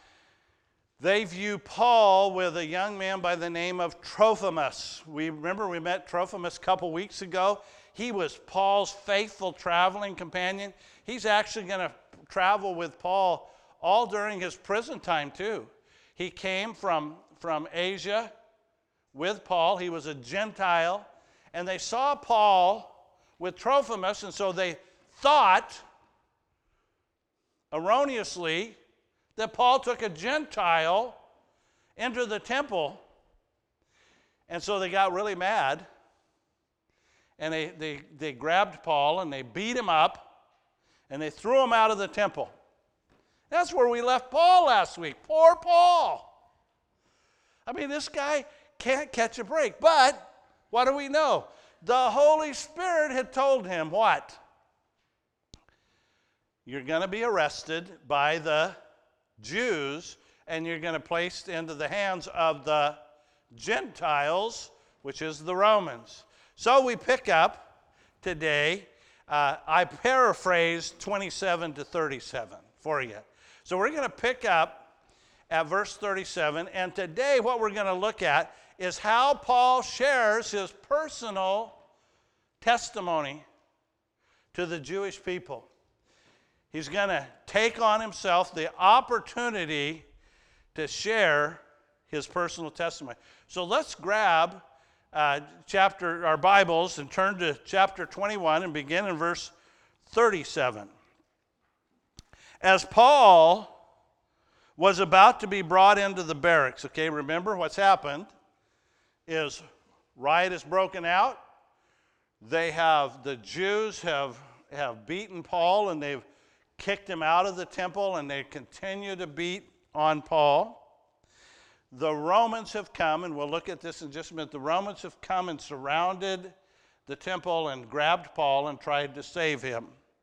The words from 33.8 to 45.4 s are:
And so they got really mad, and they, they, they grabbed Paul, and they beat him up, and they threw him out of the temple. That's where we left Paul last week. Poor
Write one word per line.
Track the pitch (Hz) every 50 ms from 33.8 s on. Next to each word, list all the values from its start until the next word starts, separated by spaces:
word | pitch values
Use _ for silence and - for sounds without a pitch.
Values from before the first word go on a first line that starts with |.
| _ _ _ _ _ _ _ _ _ _ _ _ _ -
And | 170 170
so | - 190 208 196
they | 190 175
got | 185 196 196 185 175
really | 185 208 214 190
mad, | 175 180 196 226 202 143 135 147 165 180 - _ _ _ _ _ _ _ _ _ _ _ _ _ _ _ _ _ _ _ _ _ _ _ _ _ _ _ _ _
and | - 151 160 160
they, | 160 151 175 185
they, | 156 156 156 143 143 - _ 156
they | 131 156 151
grabbed | 131 117 139 156 170 190 208 190 - -
Paul, | - 165 151 143 143 147 165 185
and | 185 151
they | 139 135 127
beat | 117 107 180 208 233 247
him | 247 220 185
up, | 160 156 160 - - - - - _ _ _ _ _ _ _ _ _ _ _ _ _ _ _ -
and | 139 147
they | 156 151
threw | - - - 220 262 269 262
him | 233
out | 233 226 220 220
of | 214 196
the | 202
temple. | 175 - 202 208 175 - 151 120 - - _ _ _ _ _ _ _ _ _ _ _ _ _ _ _ _ _ _ -
That's | 285 339 349 -
where | 349 277 240
we | 240 240 233
left | 240 247 254 247 254 -
Paul | 247 311 339 359 370 359 339
last | 277 233 202 170 - -
week. | 175 165 147 131 -
Poor | _ - 311 311